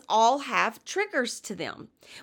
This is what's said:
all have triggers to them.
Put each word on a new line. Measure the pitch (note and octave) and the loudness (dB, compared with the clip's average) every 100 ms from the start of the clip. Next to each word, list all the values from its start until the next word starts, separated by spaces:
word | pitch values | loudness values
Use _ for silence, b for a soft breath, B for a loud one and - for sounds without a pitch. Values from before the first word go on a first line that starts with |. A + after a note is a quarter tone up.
| - | 2
all | G#3+ A3+ C#4 | 4 6 4
have | C4 F#3+ F#3+ - - | 0 0 0 -2 -6
triggers | F#4 G4+ D#4 A#3+ - | -4 -2 -2 -4 -6
to | - | -10
them. | F3+ B2+ - - _ B B | -8 -8 -10 -16 _ B B